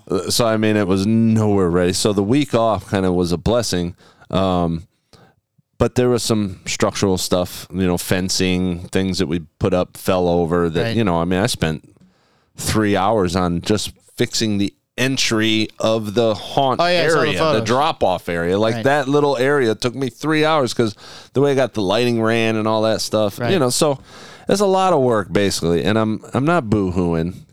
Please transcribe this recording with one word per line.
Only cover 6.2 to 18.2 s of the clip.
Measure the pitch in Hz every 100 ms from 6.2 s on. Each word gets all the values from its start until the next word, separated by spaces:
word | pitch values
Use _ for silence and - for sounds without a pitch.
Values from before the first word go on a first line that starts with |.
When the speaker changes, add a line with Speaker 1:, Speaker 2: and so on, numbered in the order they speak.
Speaker 1:
some | - 107 101 92 -
structural | - 107 - 101 92
stuff, | - 90 90 - -
you | 90 92
know, | 87
fencing, | - 95 92 - 92 90 92 87 90
things | 92 95 90
that | 78
we | 85 76 -
put | 101
up | 90 87 -
fell | - 92 87
over | 87 82 87 85
that, | 82
Speaker 2:
Right. | - 113
Speaker 1:
you |
know, | 104 85
I |
mean, | 85 92
I | 117
spent | - 82 78 - _ _ _ _ _ _ -
three | - 110 104 98
hours | 98 110 90 92
on | 90 87
just | - 104 - - _ -
fixing | 110 - 113 101
the | 98 _ _ -
entry | 131 135 - 110 110 110 110 -
of | 110 113 107
the | 104 117
haunt | 104 - - 135 123
Speaker 2:
Oh, | 175
yeah, | 175
I | 156
saw |
the | 151
Speaker 1:
area, | -
the | -
Speaker 2:
photos. | 160 139 110
Speaker 1:
drop-off | 123 156 - 104 90